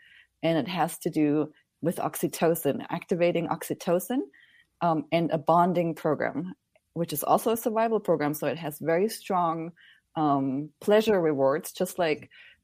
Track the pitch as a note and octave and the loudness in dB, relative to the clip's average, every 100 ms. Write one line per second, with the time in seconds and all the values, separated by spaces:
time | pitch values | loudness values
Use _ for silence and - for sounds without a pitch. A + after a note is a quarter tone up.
0 | _ - _ _ D#3+ E3 C#3+ F3 D#3+ - | _ -20 _ _ 0 0 0 -2 -2 -2
1 | - D#3 D3+ D3+ D3+ - _ _ D#3 F#3 | -4 0 2 2 0 -6 _ _ -4 -2
2 | D3 - E3 - E3 E3 C#3+ - - F3+ | -6 -4 -4 0 0 2 0 -4 -6 -8
3 | - F3 F3 E3 - D#3+ - D3 - F3 | -4 0 2 0 -2 -6 -6 -6 0 0
4 | F#3 B3+ G4+ - _ _ _ _ E3+ D#3+ | 0 -4 -4 -10 _ _ _ _ 0 0
5 | C#3+ E3+ E3 D#3+ C#3 E3+ F3+ F3 E3+ D#3+ | 0 0 0 0 4 4 4 2 0 -2
6 | D#3+ C#3 A#2 - F3+ - _ _ _ D#3+ | -2 0 -2 -4 -8 -12 _ _ _ -6
7 | E3+ D3 - E3 A#3 A#3 B3 A3 A3+ A3 | -4 -4 2 2 2 -2 -2 0 0 0
8 | G#3 D#3+ D3 D3+ D3+ C#3 D3+ - D3 E3 | 0 0 0 -2 -4 -4 -6 -6 -2 0
9 | G#3+ - - F#3 E3+ E3 E3 - - _ | 0 -4 -4 0 0 -2 -8 -12 -20 _
10 | _ - D3+ C#3 C3+ C3+ D3+ - - G#3 | _ -2 2 2 0 -2 -6 -6 4 4
11 | A3 G3 E3 C#3 C3+ D3+ - - F3+ - | 4 2 2 4 2 2 -4 -4 -4 0
12 | E3 D3+ - - - _ | -2 -2 -6 -20 -20 _